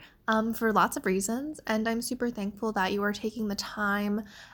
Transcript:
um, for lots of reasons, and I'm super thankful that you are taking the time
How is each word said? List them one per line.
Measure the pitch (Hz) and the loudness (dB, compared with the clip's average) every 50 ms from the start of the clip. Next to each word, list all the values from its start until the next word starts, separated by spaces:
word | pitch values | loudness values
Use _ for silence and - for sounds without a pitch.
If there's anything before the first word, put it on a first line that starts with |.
| - - - _ _ - | -6 -16 -20 _ _ 2
um, | 220 220 220 226 226 | 2 2 2 0 0
for | - 233 220 | 0 2 4
lots | 208 - - 233 - | 6 6 6 4 2
of | 294 - 202 | 0 0 2
reasons, | 190 190 190 202 226 254 277 302 302 - - | 2 2 2 0 -2 -2 -4 -4 -6 -6 -2
and | - 220 220 220 226 | -2 0 0 2 0
I'm | 226 233 233 | 0 0 -2
super | - 247 247 247 240 | -4 -4 -2 -2 -2
thankful | 233 220 196 202 - - - 220 214 | -2 -2 -4 -6 -4 -4 -4 -2 0
that | 202 185 185 196 | 0 0 0 2
you | 202 | 2
are | 202 208 | 0 0
taking | 208 208 - 220 214 240 220 208 | 0 -2 -4 -4 -4 -2 -2 -2
the | 202 | -2
time | 202 - - - - 208 202 202 208 208 208 202 214 214 - - - - - | -4 -6 -6 -4 -2 -2 0 0 0 0 0 0 -2 -4 -6 -12 -20 -20 -20